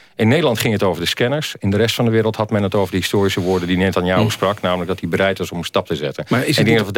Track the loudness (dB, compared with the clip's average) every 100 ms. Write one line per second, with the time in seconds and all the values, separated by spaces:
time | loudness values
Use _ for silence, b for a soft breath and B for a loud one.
0 | b b 2 4 2 0 0 0 0 0
1 | -2 -2 -2 -2 -6 -4 0 2 2 2
2 | 2 2 2 0 -2 0 0 0 0 -2
3 | 0 0 2 0 0 0 0 0 2 0
4 | 0 2 0 0 -2 0 -2 -2 -4 -6
5 | -2 0 0 0 -6 -8 -4 -4 -2 -4
6 | -6 -6 -2 -2 0 2 2 2 2